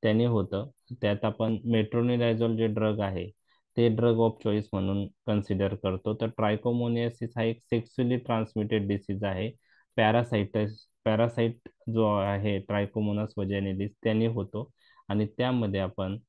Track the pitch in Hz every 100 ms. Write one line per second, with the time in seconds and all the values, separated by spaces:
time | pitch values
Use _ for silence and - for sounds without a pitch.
0 | 113 107 120 117 95 98 120 - _ 123
1 | 104 101 107 107 110 110 120 113 107 120
2 | 120 123 120 113 117 113 113 107 107 104
3 | 101 95 90 - _ _ _ - 117 110
4 | 120 113 113 113 110 107 104 98 95 98
5 | 98 _ - 104 104 95 98 98 98 95
6 | 104 107 113 - 110 104 123 120 120 117
7 | 117 117 117 120 113 117 _ 120 113 -
8 | 123 123 127 113 110 - 107 110 101 101
9 | - 98 101 92 92 - _ _ _ -
10 | 110 117 120 110 101 110 104 107 _ _
11 | - 107 117 - 117 117 - _ - 113
12 | 107 104 98 101 104 98 - 101 101 -
13 | 104 104 107 - 98 98 98 95 104 -
14 | 113 110 113 117 98 107 - _ _ _
15 | _ 101 107 - 123 127 110 98 95 -
16 | 95 104